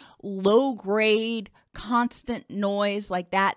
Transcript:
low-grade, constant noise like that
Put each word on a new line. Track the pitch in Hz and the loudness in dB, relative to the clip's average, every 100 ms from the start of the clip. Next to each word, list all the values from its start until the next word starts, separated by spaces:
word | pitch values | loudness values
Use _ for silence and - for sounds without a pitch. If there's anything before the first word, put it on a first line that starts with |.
| - _ | -20 _
low-grade, | 196 190 196 220 269 226 190 208 214 214 226 233 196 _ _ | -10 0 4 4 4 -2 -2 0 2 2 0 -4 -8 _ _
constant | - 202 240 240 - - 233 - | -12 -2 0 0 -4 -8 -10 -8
noise | 196 202 202 208 202 208 | -4 -2 0 -2 -2 -4
like | 185 175 | -6 -2
that | 196 196 | 0 0